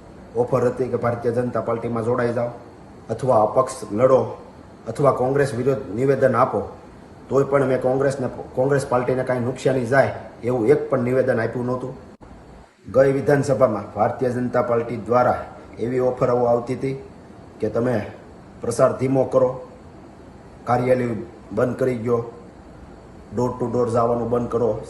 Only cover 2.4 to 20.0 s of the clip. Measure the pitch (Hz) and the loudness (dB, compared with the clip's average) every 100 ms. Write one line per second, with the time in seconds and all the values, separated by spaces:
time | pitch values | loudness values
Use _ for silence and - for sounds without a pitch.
2.4 | 120 - - - - - - - 131 110 | -4 -6 -18 -20 -20 -14 -10 -4 2 4
3.4 | 107 131 127 - 101 104 127 127 107 - | 4 2 0 -2 -6 2 6 6 2 -6
4.4 | - - - - - 113 139 123 127 139 | -16 -20 -20 -16 -10 0 2 2 2 2
5.4 | 135 117 123 135 87 107 135 135 131 120 | 0 0 0 -2 -4 -2 0 4 4 4
6.4 | 131 104 - - - - - - - 127 | 2 0 -6 -10 -20 -20 -20 -18 -2 0
7.4 | 135 143 131 127 127 131 139 - 123 - | 2 2 2 0 0 0 0 -2 -6 -8
8.4 | - - 135 143 - 123 123 127 127 127 | -6 -2 0 0 0 0 0 -2 -2 -2
9.4 | 120 - 139 131 117 135 113 - - - | -2 -2 0 0 2 2 2 0 -12 -8
10.4 | 113 127 110 151 - 127 120 131 131 117 | -4 2 4 2 2 -2 0 2 2 0
11.4 | 117 127 123 127 131 - - - - - | -2 -4 -4 -4 -6 -12 -18 -20 -20 -20
12.4 | - - - _ - 110 139 135 147 143 | -20 -20 -20 _ 0 4 4 4 2 2
13.4 | 131 107 123 104 98 104 117 - 127 120 | 2 2 2 2 -4 -2 0 0 -2 -2
14.4 | 123 123 120 117 113 117 98 120 123 - | -2 0 0 0 -2 -6 0 2 4 0
15.4 | - - - - 120 127 127 127 123 123 | -6 -16 -18 -8 -4 0 0 0 0 2
16.4 | 120 120 120 123 135 135 - - - - | 2 2 0 -4 -6 -6 -12 -20 -20 -20
17.4 | - - 107 117 123 113 101 - - - | -20 -6 -4 -2 0 -2 -4 -12 -20 -20
18.4 | - - - 117 131 110 131 135 123 131 | -20 -10 -4 2 2 2 0 0 2 2
19.4 | 127 - - - - - | 2 -2 -14 -20 -20 -20